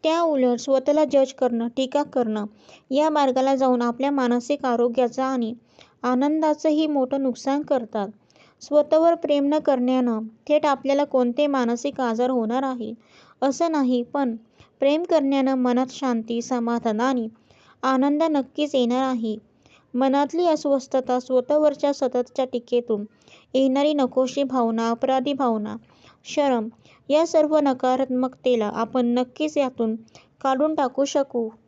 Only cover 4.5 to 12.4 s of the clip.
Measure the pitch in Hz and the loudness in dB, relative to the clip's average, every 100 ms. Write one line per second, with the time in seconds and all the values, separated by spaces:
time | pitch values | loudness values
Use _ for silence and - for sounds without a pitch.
4.5 | 285 262 233 240 233 247 240 262 262 226 | -2 0 0 0 2 0 0 -2 -2 -4
5.5 | 240 _ _ - _ 240 254 285 311 311 | -8 _ _ -20 _ -2 0 0 2 0
6.5 | 302 320 302 311 285 262 277 269 247 269 | 0 0 2 0 0 0 0 -2 -2 -4
7.5 | 285 294 277 226 220 202 - _ _ - | -4 0 -2 -2 -6 -6 -10 _ _ -20
8.5 | _ - 294 294 320 330 339 - 285 285 | _ 0 2 4 4 4 2 0 0 2
9.5 | 302 294 262 247 254 247 220 220 _ - | 0 0 0 2 2 0 -2 -6 _ 0
10.5 | 302 302 269 269 277 285 262 247 240 294 | 2 2 0 0 0 2 2 2 2 0
11.5 | 277 240 233 285 269 247 226 254 254 | 2 0 -2 -4 -4 -4 0 0 0